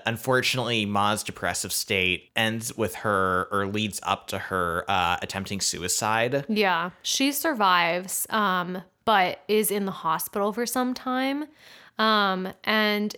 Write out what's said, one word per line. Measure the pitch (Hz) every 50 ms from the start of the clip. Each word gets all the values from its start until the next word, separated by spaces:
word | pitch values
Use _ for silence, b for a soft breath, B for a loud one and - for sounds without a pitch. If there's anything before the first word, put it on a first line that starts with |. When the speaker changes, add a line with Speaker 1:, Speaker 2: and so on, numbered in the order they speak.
| -
Speaker 1:
unfortunately, | - 117 110 - 131 131 127 123 - - 127 120 117 117 113 104
Ma's | 101 101 101 101 104 107 104
depressive | - - - - 104 87 90 - - 95
state | - - - - 107 95 92 90 90 82 - _ -
ends | 117 113 110 113 113 113 - -
with | - 110 101 -
her, | - - 110 101 95 95 95 92 92 92 -
or | 101 101 98
leads | 98 101 107 107 104 95 -
up | - 90 98 - - -
to | - 95
her, | 92 - 95 92 87 87 85 87 -
uh, | - 98 92 90 85 87 -
attempting | - - - 98 95 - 101 95
suicide. | - - - 80 85 92 - - 117 107 110 113 117 123 135 139 139 -
Speaker 2:
Yeah, | 214 208 208 190 175 165 170 180 - - -
she | - - - 262 285
survives, | 277 - - 330 294 214 208 190 180 175 170 170 170 180 190 185 - - - -
um, | - 220 208 196 185 180 180 175 180 180 - _ _ _ -
but | 226 220 196 185 180 - - -
is | - 208 214 214 185
in | 196 208 202
the | 190
hospital | - - - 165 160 170 - - - 208 202 208
for | 202 233 240
some | 226 - 262 247 254 254
time. | - - 262 254 254 262 269 277 285 302 294 B B B B B B B B B -
Um, | 220 220 214 208 202 196 190 185 185 185 - - -
and | - 214 214 214 214 208 208 208 214 -